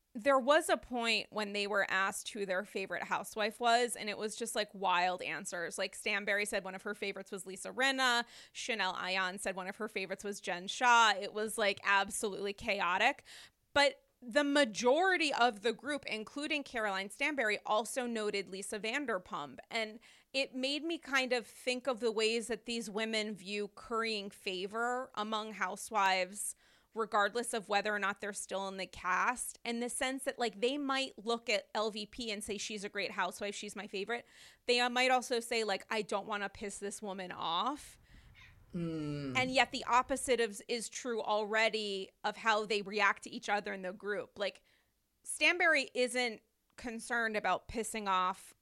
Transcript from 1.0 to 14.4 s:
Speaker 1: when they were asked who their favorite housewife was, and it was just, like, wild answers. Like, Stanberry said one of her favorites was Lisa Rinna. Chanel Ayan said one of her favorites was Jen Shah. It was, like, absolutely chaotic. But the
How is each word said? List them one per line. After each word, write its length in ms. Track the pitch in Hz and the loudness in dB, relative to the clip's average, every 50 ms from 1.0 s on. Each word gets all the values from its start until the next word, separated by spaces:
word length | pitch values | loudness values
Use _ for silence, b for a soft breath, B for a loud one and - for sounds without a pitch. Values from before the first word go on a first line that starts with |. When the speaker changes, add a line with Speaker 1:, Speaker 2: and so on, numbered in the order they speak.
| 233 226 220 208 - - | 0 2 2 0 0 -4
Speaker 1:
when 240 | - 214 214 202 202 | -6 -6 -4 -4 -2
they 120 | 208 202 | -2 -2
were 200 | 202 208 202 190 - | 0 2 0 2 2
asked 400 | - 185 196 196 208 - - - | 2 2 2 0 -2 -4 -8 -8
who 160 | - 220 196 | -6 -6 -2
their 220 | 190 185 185 208 | -2 -2 -2 -2
favorite 380 | - - 208 190 - 180 - - | -4 -4 -6 -6 -4 -4 -6 -4
housewife 540 | - 190 - 190 - - 220 208 220 214 - | -2 -2 -4 -4 -4 -4 -2 -2 -2 -2 0
was, 380 | 240 233 233 240 247 240 240 | 2 4 4 4 4 2 -2
and 140 | - 208 208 | -4 -6 -6
it 80 | 196 - | -6 -4
was 180 | 208 220 202 | -6 -6 -6
just, 180 | - 233 220 - | -6 -6 -4 -2
like, 140 | 240 214 208 - | -2 -2 -4 -4
wild 480 | 190 196 185 180 175 180 185 180 - - | -2 0 2 4 4 4 4 2 0 -4
answers. 560 | - 160 147 196 - 190 175 170 151 - - | -4 -6 -6 -6 -6 -6 -6 -6 -6 -4 -4
Like, 180 | 190 196 - | -4 -4 -4
Stanberry 500 | - - 220 208 196 208 208 202 202 208 | -6 -4 -2 -2 -2 0 0 0 0 0
said 180 | 202 226 196 180 | 0 -2 -4 -4
one 100 | 190 185 | -4 -10
of 80 | 185 - | -8 -8
her 120 | 214 208 | -8 -8
favorites 360 | - 214 196 190 190 196 - | -6 -4 -6 -6 -6 -10 -10
was 160 | 214 190 - | -10 -10 -10
Lisa 240 | 190 190 185 - - | -10 -12 -10 -10 -8
Rinna. 540 | 190 220 254 269 269 262 262 254 240 233 240 B B B B B B | -2 0 2 2 2 4 4 4 4 2 0 B B B B B B
Chanel 400 | - - - 233 214 190 185 180 | -8 -4 -2 0 0 0 0 0
Ayan 480 | - - 185 185 190 190 180 - 202 | -2 -2 -2 0 0 0 0 -2 -4
said 160 | - 202 180 | -4 -4 -4
one 120 | 190 180 185 | -4 -6 -8
of 80 | 202 | -6
her 120 | - 214 220 | -6 -6 -6
favorites 340 | - 202 190 175 190 - - | -4 -4 -6 -6 -6 -6 -6
was 160 | 202 202 - | -8 -8 -6
Jen 300 | - 202 175 175 185 202 | -6 -6 -6 -4 -4 -6
Shah. 460 | - - 254 240 240 233 226 214 202 185 | -4 2 6 6 8 8 8 8 6 4
It 140 | 202 - - | 0 -4 -2
was, 240 | 214 214 220 - | -2 -2 -2 0
like, 240 | 226 214 196 202 - - | 2 2 2 2 2 2
absolutely 680 | 202 202 196 202 202 - - - 208 190 - 196 202 202 | 4 4 4 4 2 -2 -4 -4 -4 -2 -2 -4 -4 -4
chaotic. 720 | - 220 240 196 202 180 175 180 196 214 262 285 - - B B B B B B _ _ _ - | -4 -2 -2 -2 0 0 2 2 4 4 4 4 2 -6 B B B B B B _ _ _ 4
But 300 | 285 285 277 - - _ _ _ _ | 6 6 6 4 0 _ _ _ _
the 240 | 247 247 208 285 | -8 0 2 2